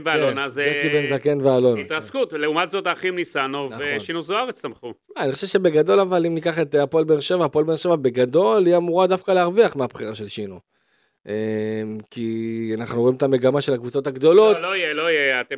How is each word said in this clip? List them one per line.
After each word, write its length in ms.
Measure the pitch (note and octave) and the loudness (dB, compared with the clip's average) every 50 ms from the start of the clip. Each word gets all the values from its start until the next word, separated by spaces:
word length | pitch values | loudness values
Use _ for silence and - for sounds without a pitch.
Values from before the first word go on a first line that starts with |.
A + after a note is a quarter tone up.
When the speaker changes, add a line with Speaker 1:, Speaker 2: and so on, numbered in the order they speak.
| D3 | 0
Speaker 1:
ואלונה, 440 | D#3+ D#3 D3 D3 C3+ B2 C#3 C#3 C3+ | 0 0 2 2 0 0 -2 -6 -6
זה 140 | A#2 C#3 C#3+ C#3+ D3 D3 | -4 -2 0 0 0 0
Speaker 2:
ג'קי 100 | C#3+ D3 | 0 0
בן 180 | D3 D3+ D3 | 0 0 0
זקן 340 | D3 C#3+ C3 - D3 D3 C#3+ | 0 -2 0 0 0 0 2
ואלונה. 400 | C3+ C3+ C3 B2+ B2+ B2 A#2 G#2+ | 2 4 4 4 4 4 2 0
Speaker 1:
התרסקות. 520 | G2 - D#3 D#3 - - - C4+ B3 - D#3+ | -2 -6 -6 -8 -6 -6 -4 -4 -4 -4 -4
לעומת 360 | D3+ D3 D3+ D3+ E3 F#3 D#3+ | -2 -2 0 0 0 -2 -2
זאת, 180 | F#3+ G3 E3 | -2 -4 -2
האחים 280 | F3+ E3 - - F#3 F3+ | -2 -4 -2 -4 -4 -4
ניסנוב 580 | F3+ E3 - - D3 C3+ C3+ C#3 C#3+ C#3 C3 A2 | -4 -6 -4 -4 -4 -4 -4 -4 -6 -8 -8 -8
Speaker 2:
נכון. 120 | A#2+ C#3+ D3 C#3+ | -8 -6 -4 -4
Speaker 1:
ושינו 240 | C#3+ - - E3 E3+ | -6 -6 -6 -8 -8
זוארץ 400 | D3+ D3 G3 A3 B3+ B3+ - - | -6 -4 -4 -4 -4 -6 -8 -10
תמכו. 320 | - C3+ A2 _ - A#2+ G#2+ _ _ - - | -12 -12 -12 _ -16 -16 -16 _ _ -14 -8
Speaker 2:
אני 140 | - F3 C3+ C3 | -6 -4 -4 -4
חושב 140 | - G3+ | -4 -4
שבגדול, 520 | F#3 - G3 F#3 F3 D3+ D3+ D#3 F3 A3+ G#3 | -2 0 2 2 4 4 4 4 4 4 2
אבל 260 | G3 F#3 F#3 F3 E3 | 2 2 0 0 0
אם 80 | E3+ E3 | 0 -2
ניקח 240 | D#3+ D#3+ E3+ D#3+ E3 | -2 -2 -2 -2 -2
את, 160 | D#3 D3 - | -2 0 2
אה, 80 | C#3+ C#3+ | 0 2
הפועל 200 | C#3 - E3 D#3+ | 2 2 0 2
באר 160 | D#3 D#3 D3 | 2 2 2
שבע, 260 | C3+ - F3+ F3+ E3 | 2 0 0 0 0
הפועל 200 | C#3 - D3+ D#3 | 0 0 0 0
באר 100 | D#3+ D#3+ | 0 0
שבע 200 | D3+ - F3+ E3+ | 0 0 0 0
בגדול, 680 | D#3 C3+ B2+ A#2+ B2 B2+ B2 B2 E3 G3 A3 A3 G#3 F#3 | 2 2 0 2 2 0 2 2 2 4 4 4 4 4
היא 100 | F3 F3 | 4 4
אמורה 300 | F3 F3 F3 E3 F3+ F#3 | 2 2 2 2 2 2
דווקא 240 | F3+ F#3 F#3 - - | 2 2 0 0 0
להרוויח 440 | F#3 F3+ F3 F3 F#3 A3 A3+ F#3+ - | 2 2 2 2 4 4 4 4 2
מהבחירה 400 | C#3 B2+ A#2 - - A#2 G#2+ A2 | -2 -4 -4 -6 -8 -10 -8 -8
של 120 | G#2+ G#2+ | -10 -10
שינו. 320 | G2 - A2 G#2 G2 F#2 F2 - _ _ _ _ _ _ _ _ _ _ _ - | -10 -10 -10 -10 -10 -12 -16 -20 _ _ _ _ _ _ _ _ _ _ _ -10
אה, 60 | - G#2 G#2+ A2 A2 A2 G#2+ G#2+ G#2+ A2 A2 A2 G#2+ G#2+ G#2+ G#2+ - | -8 -6 -4 -4 -2 -2 -4 -4 -4 -4 -6 -6 -8 -8 -12 -14 -14
כי 600 | - A#2+ A#2 A2+ A2+ A2+ A2+ A2+ A2+ A2+ A2+ A2 A2 | -10 -8 -6 -4 -4 -4 -6 -6 -6 -6 -4 -4 -4
אנחנו 240 | A2 A#2 A2 B2+ A#2+ | -6 -6 -4 0 2
רואים 140 | A#2+ B2+ C3 | 2 2 2
את 80 | C3 C#3+ | 2 2
המגמה 380 | C3+ C3+ B2+ B2 C3 C3+ C#3+ | 2 2 2 2 2 2 0
של 120 | - - C3+ | 0 -2 -4
הקבוצות 340 | A#2+ A#2+ B2 - C#3+ C#3 | -4 -4 -6 -4 -4 -4
הגדולות. 500 | D3 C3 C3 C3+ D#3+ F3 G#3 G#3+ A3 G#3 | -4 -4 2 4 6 8 8 8 6 4
Speaker 1:
לא, 40 | D#3+ | 2
לא 140 | E3 F#3 G3 | 0 -4 -2
יהיה, 180 | F#3+ E3+ D3+ D3+ | -2 -2 -2 -2
לא 180 | D3+ D#3+ E3+ | -2 0 0
יהיה, 300 | D#3+ D3 C#3+ C3+ C3 B2+ | 2 2 2 2 0 0
אתם 140 | B2 - C#3 | -2 -6 -8